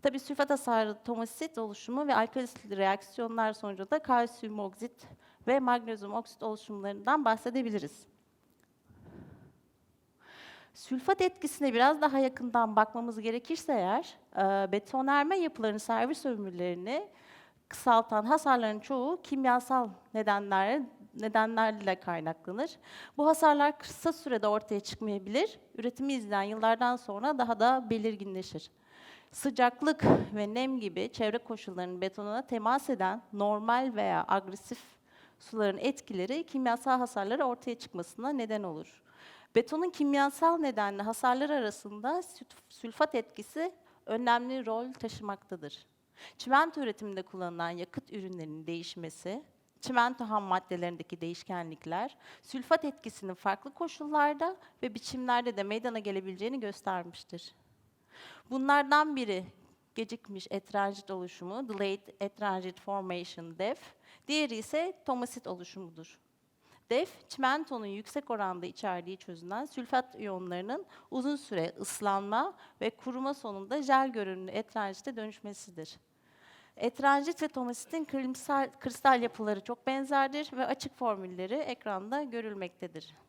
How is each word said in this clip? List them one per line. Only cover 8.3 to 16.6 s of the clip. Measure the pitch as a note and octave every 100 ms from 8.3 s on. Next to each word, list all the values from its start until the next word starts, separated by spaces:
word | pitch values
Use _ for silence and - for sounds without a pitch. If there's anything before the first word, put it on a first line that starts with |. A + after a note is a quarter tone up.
| _ _ _ _ _ _ - - - - - - _ _ _ _ _ _ _ - - - - -
Sülfat | - - C4 C4 G4
etkisine | F#4 F#4 D4 - C#4+
biraz | A#3 B3+ D4+
daha | D4+ C4+
yakından | C4 C4 B3 A#3 A3+ G#3+
bakmamız | A3 A#3 A#3+ A3
gerekirse | A3 A#3 A#3 E4 -
eğer, | B3+ F3+ A3+ E4+ - _ -
e, | G3 G3 G3
betonarme | G3+ G3+ C4+ C4+ C#4+ D4 F#4+
yapıların | D#4+ - A3 G#3
servis | - A3+ A#3+ D#4 C#4+
ömürlerini | A3+ G3 F3